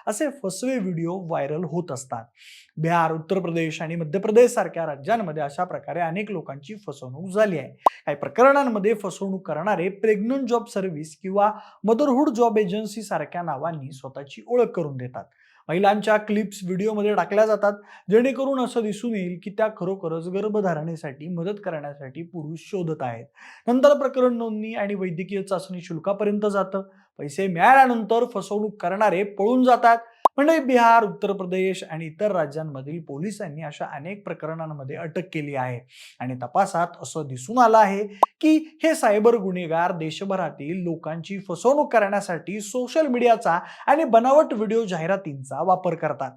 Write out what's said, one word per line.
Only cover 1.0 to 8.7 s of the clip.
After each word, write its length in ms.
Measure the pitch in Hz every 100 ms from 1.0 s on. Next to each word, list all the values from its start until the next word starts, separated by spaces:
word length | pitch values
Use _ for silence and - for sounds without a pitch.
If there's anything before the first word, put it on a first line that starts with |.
| 165 185
व्हायरल 440 | 170 160 139 151
होत 280 | 175 165 165
असतात. 320 | 127 - 117 113 _ - - _ -
बिहार, 360 | 160 170 160
उत्तर 260 | 160 160 190
प्रदेश 420 | 170 165 160 160
आणि 140 | 160 170
मध्य 240 | 156 190
प्रदेश 320 | 220 220 247
सारख्या 340 | 233 180 165 160
राज्यांमध्ये 580 | 139 139 233 190 156
अशा 200 | 143 143
प्रकारे 360 | 180 151 - 151
अनेक 320 | 165 175 214
लोकांची 440 | 185 - 139 139 208
फसवणूक 540 | - 139 127 131 185 190
झाली 220 | 214 160
आहे. 120 | 123 - - - -
काही 120 | 143
प्रकरणांमध्ये 760 | - - 262 277 262